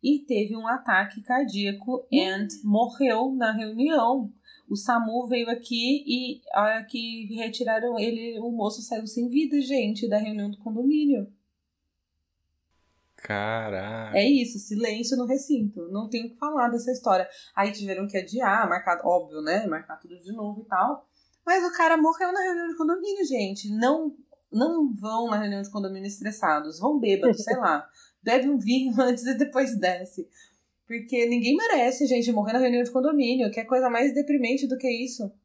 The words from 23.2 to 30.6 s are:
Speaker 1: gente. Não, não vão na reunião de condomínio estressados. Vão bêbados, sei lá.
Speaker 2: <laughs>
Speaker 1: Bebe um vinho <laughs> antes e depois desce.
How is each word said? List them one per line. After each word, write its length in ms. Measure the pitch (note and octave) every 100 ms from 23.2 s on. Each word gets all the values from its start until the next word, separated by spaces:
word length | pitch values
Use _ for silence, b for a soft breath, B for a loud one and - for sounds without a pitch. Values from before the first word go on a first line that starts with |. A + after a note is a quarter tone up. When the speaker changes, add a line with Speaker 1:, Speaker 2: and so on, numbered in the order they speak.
| D#4
Speaker 1:
gente. 440 | B3+ G3 G3 G#3
Não, 460 | G#3+ A#3+ D#4+ D#4 - _ _ _
não 400 | G#3+ D4 E4+ C#4+
vão 340 | G#3 G#3 A3+ A#3
na 80 | G#3
reunião 240 | G#3 G3
de 80 | G3+
condomínio 380 | G#3 G3 G3 G3
estressados. 720 | G3+ G#3+ G#3 F3+ D3+ D3+ D#3+
Vão 200 | F#3+ D4+
bêbados, 440 | A3+ G3 B3+ A3
sei 140 | - B3+
lá. 300 | G#3 D3+ - b b
Speaker 2:
<laughs> 180 | b
Speaker 1:
Bebe 260 | - B3+ C4
um 80 | C#4+
vinho 360 | G3+ C4 C4
<laughs> 40 | A3
antes 240 | B3+ A#3+ A#3+
e 100 | A#3+
depois 420 | C#4+ C4 C4 A3+
desce. 480 | F3+ F3+ F#3+ - E3+ b b b